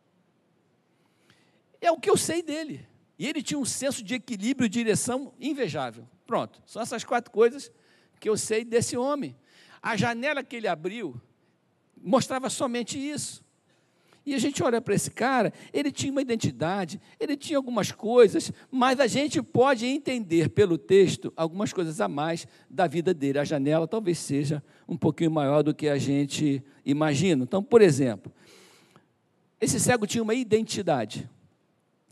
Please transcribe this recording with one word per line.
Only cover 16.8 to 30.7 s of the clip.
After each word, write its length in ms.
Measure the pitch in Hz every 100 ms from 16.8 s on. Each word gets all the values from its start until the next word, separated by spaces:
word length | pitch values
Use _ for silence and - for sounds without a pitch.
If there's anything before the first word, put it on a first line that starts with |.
| 170 - - -
ele 180 | - 277
tinha 200 | - 285
algumas 340 | 262 233 -
coisas, 600 | - 208 247 240 330 - - -
mas 300 | 262 247 262
a 60 | 254
gente 340 | 226 285 320
pode 460 | 233 226 262 254 240
entender 640 | 285 277 254 190 165 151
pelo 260 | - 202 165
texto 560 | - 196 180 156 147 -
algumas 360 | 165 175 226
coisas 280 | - 160 160
a 80 | 202
mais 380 | 147 160 165 - _ -
da 180 | 131 175
vida 280 | 165 165
dele. 240 | 170 139 139
A 60 |
janela 440 | 143 151 139 156 165
talvez 300 | 220 196 170
seja 440 | - 143 143 151 - _ -
um 100 | 170
pouquinho 340 | 165 143 165
maior 320 | 156 139 151
do 120 | 147
que 140 | 147 151
a 80 | 139
gente 640 | 120 143 143 - 151 139 - _
imagina. 580 | - 143 156 135 190 147
Então, 200 | 127 190
por 180 | 208 240
exemplo, 500 | 196 131 131 101 - - - - - _ _ - _ _ _ _ _ -
esse 200 | - 220
cego 260 | 208 247 208
tinha 160 | 233
uma 120 | 220
identidade. 960 | 247 226 214 220